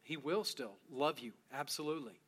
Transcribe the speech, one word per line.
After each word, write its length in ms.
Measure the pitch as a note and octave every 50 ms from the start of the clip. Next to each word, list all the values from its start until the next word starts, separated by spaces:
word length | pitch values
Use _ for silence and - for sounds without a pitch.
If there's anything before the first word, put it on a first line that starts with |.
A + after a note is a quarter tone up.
He 140 | _ - D#3+
will 280 | D3+ C3 D3 F3 G#3+ G3+
still 320 | - - - B2+ G#2 F#2+ - _ -
love 300 | C#3 B2+ C#3+ D3+ - -
you, 140 | B2 A2+ G#2 - _ _
absolutely. 680 | B2+ C#3 D3 - - - D3+ D3+ D#3 D#3+ C3+ A2 F#2 - _